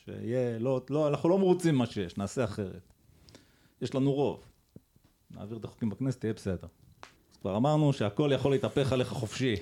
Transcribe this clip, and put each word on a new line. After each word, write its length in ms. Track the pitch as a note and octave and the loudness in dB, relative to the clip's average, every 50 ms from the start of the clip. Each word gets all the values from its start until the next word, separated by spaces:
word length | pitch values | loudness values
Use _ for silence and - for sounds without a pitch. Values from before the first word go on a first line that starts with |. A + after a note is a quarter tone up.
| _ | _
שיהיה, 540 | - G2+ G2+ G#2 G#2+ A#2+ B2+ B2 A#2+ A#2 A2+ | -12 -10 -8 -6 -2 -2 0 0 -2 -2 -2
לא, 220 | A2+ C3+ C3+ B2+ B2+ - | 0 0 0 0 -2 -2
לא, 180 | C3+ D3+ D#3 D3 | 0 0 2 2
אנחנו 200 | C#3+ C#3+ - E3 | 0 2 2 2
לא 100 | F3+ G3 | 4 4
מרוצים 360 | F#3+ F3+ F3+ F3+ E3 E3 D3+ | 4 4 4 4 4 2 4
ממה 120 | B2+ A#2+ | 4 2
שיש, 300 | - - G#2+ F#2+ E2+ - | 0 -2 -4 -6 -4 -4
נעשה 280 | G2+ G2+ G2 - C#3 B2 | -6 -6 -4 -2 -2 -2
אחרת. 480 | G#2 - - G2+ F#2 F2+ F2+ - - _ _ _ _ _ _ _ - - - _ _ _ _ _ _ _ _ | -2 -2 -6 -6 -6 -8 -12 -16 -20 _ _ _ _ _ _ _ -20 -20 -20 _ _ _ _ _ _ _ _
יש 120 | C3 A#2+ - | -6 -4 0
לנו 180 | C3 C3+ C#3+ | 0 2 2
רוב. 320 | C3+ C#3+ C#3 G#2 D#2+ - - - _ _ _ _ _ - - _ _ _ _ _ _ _ _ - | 2 2 2 0 0 -4 -10 -18 _ _ _ _ _ -20 -20 _ _ _ _ _ _ _ _ -20
נעביר 280 | - F2 F#2 G#2 A#2 A2+ | -16 -14 -12 -10 -10 -10
את 60 | G#2 | -10
החוקים 260 | A#2 - - A#2+ A2 | -12 -6 -4 -4 -4
בכנסת, 340 | G2 - C3 C3+ C3 - - | -2 -2 -2 -2 -2 -2 -4
יהיה 100 | A2 G#2+ | -4 -4
בסדר. 320 | - - G2+ F2+ E2 - - - _ _ - - _ - - - _ _ _ | -2 -2 -4 -4 -4 -6 -12 -18 _ _ -20 -20 _ -20 -20 -20 _ _ _
אז 60 | - _ | -14 _
כבר 160 | - G2 F#2 | -4 -2 0
אמרנו 360 | G#2+ B2+ D3 D3+ D3+ D3+ C#3+ | 2 2 4 4 4 4 4
שהכל 380 | C#3 - A2+ G2+ - - D3+ C#3+ C3+ | 2 2 0 0 0 2 2 2 2
יכול 160 | B2 B2+ C#3+ | 2 4 2
להתהפך 420 | C#3 B2+ - G#2+ - C#3+ C3+ A#2+ | 2 2 0 0 0 0 2 2
עליך 160 | C3 B2+ B2 A#2 | 2 0 0 -2
חופשי, 460 | C3 C#3+ A2+ G#2 - - C3 C3 G#2+ F#2 | -4 -6 -6 -6 -4 -2 0 0 0 -2